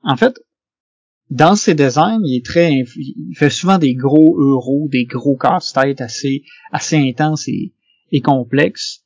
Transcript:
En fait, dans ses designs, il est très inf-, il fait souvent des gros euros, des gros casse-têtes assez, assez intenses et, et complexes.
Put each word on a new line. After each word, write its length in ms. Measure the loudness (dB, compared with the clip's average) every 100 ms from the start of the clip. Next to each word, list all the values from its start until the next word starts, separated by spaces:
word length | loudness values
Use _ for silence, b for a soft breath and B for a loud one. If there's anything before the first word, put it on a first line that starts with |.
En 140 | -4 0
fait, 240 | 0 0 _ _ _ _ _ _ _ _ _
dans 260 | 2 4 4
ses 180 | 2 2
designs, 460 | 2 2 0 0
il 140 | -2 -4
est 80 | -2
très 240 | 0 2
inf-, 260 | 2 -2 -10
il 400 | -14 -12 -14 0
fait 140 | 0
souvent 280 | 0 0 2
des 180 | 2 0
gros 440 | 2 4 4 2
euros, 480 | 2 0 0 -4 -2
des 140 | -2
gros 320 | -4 -4 -4 0
casse-têtes 640 | 0 0 -2 -2 0 -2
assez, 440 | -8 -8 -6 -6 B B B
assez 240 | -8 0 2
intenses 540 | 2 0 -2 -2 -6
et, 240 | -6 -8 _ _ _ _
et 80 | -2
complexes. 800 | 2 0 0 0 0 -2 -14 -14